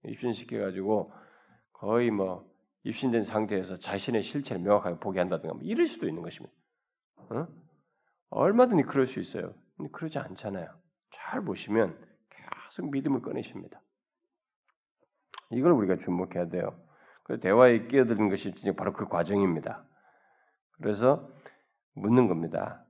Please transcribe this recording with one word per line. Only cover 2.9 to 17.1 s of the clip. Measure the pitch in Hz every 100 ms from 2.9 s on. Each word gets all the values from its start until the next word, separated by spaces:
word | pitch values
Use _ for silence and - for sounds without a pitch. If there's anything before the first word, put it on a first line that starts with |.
| 113 135 117
상태에서 | 101 110 107 101 92 92
자신의 | - 98 113 117
실체를 | 95 143 135 95
명확하게 | 92 104 98 82
보게 | 107 92
한다든가 | 90 82 82
뭐 | -
이럴 | - 233 339
수도 | - -
있는 | 160
것입니다. | - - - _ _ _ _ _ _ _
어? | - 117 170 - _ _ _ _ _ _ _
얼마든지 | - 151 226 247 190
그럴 | 131 139 127
수 | -
있어요. | 87 - 87 - _ _
근데 | 147
그러지 | - 160 143
않잖아요. | - 92 107 95 80 - _ _ _
잘 | - - -
보시면 | 185 92 - 107 98 78 - _ _
계속 | - - - - - 170
믿음을 | 139 143 135
꺼내십니다. | - 123 117 - 87 - _ _ _ _ _ _ _ _ _ _ _ _ _ _ _ - _
이걸 | 120 170
우리가 | 147 98 90
주목해야 | - 87 92 90 85
돼요. | 90 - - _ _ -